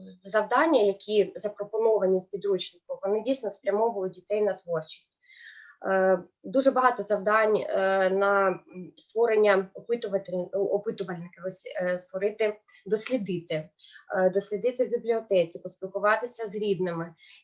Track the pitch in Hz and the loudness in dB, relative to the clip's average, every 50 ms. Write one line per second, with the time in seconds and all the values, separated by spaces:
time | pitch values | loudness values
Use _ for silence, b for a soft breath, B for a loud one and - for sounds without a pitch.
0 | 190 190 - _ _ 196 220 214 208 202 247 262 311 330 311 240 208 196 190 - | -16 -20 -20 _ _ -2 -2 -2 0 2 2 2 4 4 4 4 4 2 0 -2
1 | - 202 214 208 185 - - 185 - 202 208 - 202 202 - 214 226 226 220 196 | -6 0 0 2 0 0 -4 -8 -8 -8 -8 -8 -10 -6 -4 0 2 4 4 4
2 | 190 185 190 185 180 _ 202 180 202 202 196 180 - - - - _ - 180 170 | 4 2 2 0 -2 _ -12 -6 -2 -2 -2 -2 -4 -8 -12 -18 _ -12 -12 -6
3 | 196 196 208 220 208 247 269 262 233 196 - - - 196 196 208 226 233 202 202 | -4 -2 -2 -2 -2 -2 -4 -2 -4 -10 -10 -6 -4 -2 0 0 0 0 0 -2
4 | 190 185 185 - _ - 208 214 208 202 - - _ 175 170 160 156 - - - | -6 -6 -8 -12 _ -4 -2 0 0 -2 -2 -4 _ -4 -4 -4 -4 -8 -16 -20
5 | - _ _ _ B B B B B B B B B B B B - 190 190 190 | -20 _ _ _ B B B B B B B B B B B B -2 0 2 4
6 | 185 190 190 180 180 - _ _ - 196 185 269 262 269 254 254 254 247 240 - | 4 4 4 2 0 -12 _ _ -14 0 0 4 4 4 4 4 2 2 2 0
7 | 196 - 214 190 190 208 214 220 220 214 214 - - - - 196 190 190 190 196 | -2 -2 -2 0 2 2 2 4 4 4 2 2 0 -2 -2 0 2 2 2 2
8 | 190 185 190 196 196 202 202 196 196 190 175 - - - 180 185 180 147 - - | 2 2 4 2 4 4 4 4 4 2 0 -2 -8 -16 -16 -14 -14 -14 -16 -20
9 | - - - 220 233 226 220 214 208 208 196 196 196 190 _ - - - 240 233 | -20 -6 0 0 2 4 4 6 6 6 6 4 2 -2 _ -14 -4 -4 -4 -2
10 | 226 202 190 190 - - 180 180 180 - - 202 196 - - 202 202 226 - - | -2 -2 -4 -4 -4 -4 -4 -6 -4 -4 -2 -2 0 0 0 -2 -2 -4 -6 -6
11 | 190 170 175 170 170 175 - 175 175 185 185 - - - - - 180 180 180 180 | -8 -8 -8 -10 -10 -14 -16 -10 -10 -10 -10 -10 -16 -10 -6 -4 -2 -2 -2 -4
12 | - - - 190 196 196 202 - 220 208 208 - _ b b b b 190 208 214 | -6 -10 -6 -4 -4 -4 0 0 -2 -2 -2 -6 _ b b b b -4 -4 -2
13 | - - 254 247 196 196 180 160 - - 165 156 156 - _ B B B B B | -2 -2 -2 -2 -2 -4 -4 -6 -4 -4 -6 -6 -6 -10 _ B B B B B
14 | B _ - 190 185 185 180 202 196 - 208 190 196 254 240 247 254 202 226 233 | B _ 0 2 2 4 2 2 -2 -2 -6 -2 -2 -2 0 0 0 0 0 -2
15 | 226 226 226 226 220 - 202 180 170 165 - 190 - 185 - _ 190 185 - 196 | 0 0 -2 -2 0 2 2 2 2 2 -4 -12 -14 -16 -12 _ -12 -8 -6 0
16 | 190 208 220 233 240 240 - - 226 202 185 214 214 208 190 156 185 175 170 165 | 2 2 2 2 -2 -6 -8 -8 -8 -8 -6 -4 -2 -2 0 0 0 -2 -2 -4
17 | 165 175 165 B B B B B | -6 -8 -12 B B B B B